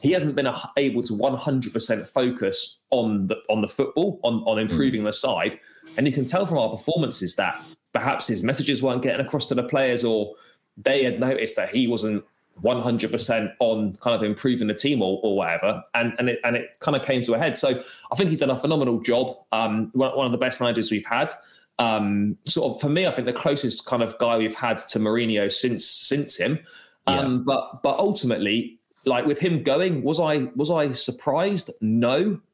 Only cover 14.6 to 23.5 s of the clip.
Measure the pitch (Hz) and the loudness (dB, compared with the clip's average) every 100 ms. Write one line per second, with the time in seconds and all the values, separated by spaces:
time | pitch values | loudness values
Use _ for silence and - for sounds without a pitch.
14.6 | 110 104 139 139 95 95 110 98 87 85 | 0 0 0 2 2 0 0 0 0 0
15.6 | 98 - - 120 117 113 123 120 120 120 | 0 -2 -4 -2 -2 0 -2 0 -2 -2
16.6 | - - - 139 - 131 117 117 156 117 | -4 -6 -2 -2 0 0 2 0 0 0
17.6 | 135 127 - - - - 190 156 139 127 | 0 0 -6 -18 -8 0 0 2 0 0
18.6 | - 151 131 113 - 120 123 - _ 110 | 0 0 2 0 2 0 0 -6 _ -2
19.6 | 113 107 110 127 131 135 131 120 127 127 | 0 0 -2 0 0 2 0 0 -2 0
20.6 | 123 113 104 104 - 117 156 - - - | 0 0 0 -2 -2 -2 -2 -4 -16 -20
21.6 | _ - 117 110 101 101 104 - - - | _ -2 0 2 2 2 0 -2 -2 0
22.6 | 139 113 147 156 185 - 123 120 165 | 0 -2 0 2 2 0 -2 -2 0